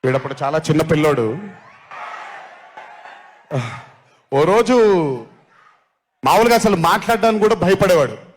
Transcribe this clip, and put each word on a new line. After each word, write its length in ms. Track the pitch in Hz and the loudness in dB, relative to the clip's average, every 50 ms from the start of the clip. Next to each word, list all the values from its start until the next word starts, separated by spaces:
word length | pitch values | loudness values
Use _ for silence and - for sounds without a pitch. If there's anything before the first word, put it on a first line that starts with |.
| - | -2
వీడప్పుడు 300 | 131 131 131 - 139 135 - 147 | -2 -2 -2 -4 -6 -8 -6 -6
చాలా 140 | 139 151 | -4 -4
చిన్న 240 | 160 160 - 151 156 | -4 -2 0 0 0
పిల్లోడు. 560 | 160 160 165 151 151 151 143 123 117 107 120 175 208 202 185 - - - - - _ _ - - - - - - - - - - - - - - - - - - - - - - - - - - - - _ _ _ _ 156 131 117 110 - - - - _ _ _ _ _ _ _ _ 139 | 0 0 0 2 2 2 2 0 -2 -4 -4 -8 -10 -14 -18 -20 -20 -20 -20 -20 _ _ -20 -18 -16 -16 -16 -18 -18 -18 -18 -20 -20 -20 -20 -20 -20 -20 -20 -20 -20 -20 -20 -20 -20 -20 -20 -20 -20 -20 _ _ _ _ -6 -6 -6 -8 -12 -16 -18 -20 _ _ _ _ _ _ _ _ 0
ఓ 100 | 139 151 | 0 2
రోజు 320 | 165 196 226 233 233 254 240 226 208 196 175 160 143 131 120 113 107 - _ _ _ _ _ _ _ _ _ _ _ _ _ _ _ _ _ - | 2 2 2 2 2 2 4 4 4 2 0 0 -4 -6 -8 -12 -18 -20 _ _ _ _ _ _ _ _ _ _ _ _ _ _ _ _ _ 2
మామూలుగా 300 | 135 160 202 233 240 214 | 4 4 4 6 4 4
అసలు 200 | 226 226 220 202 | 2 2 2 0
మాట్లాడడానికి 680 | 175 165 170 190 214 - - 233 214 214 226 220 214 214 | 2 0 0 0 0 0 -2 -2 0 0 0 0 2 0
కూడా 120 | 214 233 | 0 0
భయపడేవాడు. 640 | 185 175 180 190 190 202 190 262 247 139 - 110 - - - _ | 0 2 0 2 2 2 2 4 2 2 -2 -4 -14 -18 -20 _